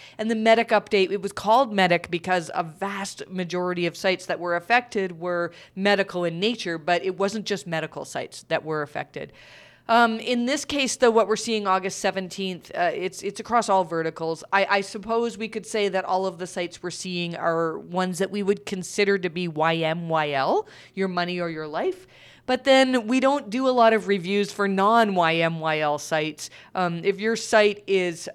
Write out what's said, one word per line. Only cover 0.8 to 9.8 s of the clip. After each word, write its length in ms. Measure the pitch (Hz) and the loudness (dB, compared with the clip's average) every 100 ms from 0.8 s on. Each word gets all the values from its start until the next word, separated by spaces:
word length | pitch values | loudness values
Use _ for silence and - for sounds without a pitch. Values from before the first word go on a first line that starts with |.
| 202 208 185 | 4 2 2
it 100 | 196 | 0
was 100 | 185 | -4
called 420 | - 196 233 262 | -4 2 4 4
medic 380 | 202 185 170 170 | 2 4 2 0
because 400 | 170 185 180 156 | -6 0 -2 0
a 80 | - | -4
vast 600 | 170 156 196 196 196 - - | -6 -6 -8 -6 -8 -10 -10
majority 560 | 185 175 180 180 175 170 | -8 -4 -4 -2 -2 -2
of 100 | 170 | -2
sites 300 | 196 180 - | -2 -2 -4
that 120 | 175 | -6
were 200 | 175 175 | -2 -2
affected 600 | 170 240 247 214 190 165 | 2 0 0 -4 -4 -6
were 360 | 175 175 170 - - - | -6 -4 -4 -8 -16 -4
medical 480 | 202 196 196 180 175 | 2 2 0 -2 -4
in 160 | 165 | 0
nature, 360 | 208 233 185 165 | -2 -2 -4 -4
but 240 | 151 175 185 | 0 0 0
it 120 | 170 | -2
wasn't 280 | 196 214 196 | -2 -2 -4
just 200 | 196 - | -6 -4
medical 380 | 160 156 147 | -6 -6 -8
sites 400 | 147 135 123 - - | -8 -8 -8 -12 -4
that 160 | 160 151 | -4 -2
were 160 | 156 | -4
affected. 500 | 143 - 143 - - - - - - _ | -4 -6 -8 -10 -14 -16 -20 -20 -20 _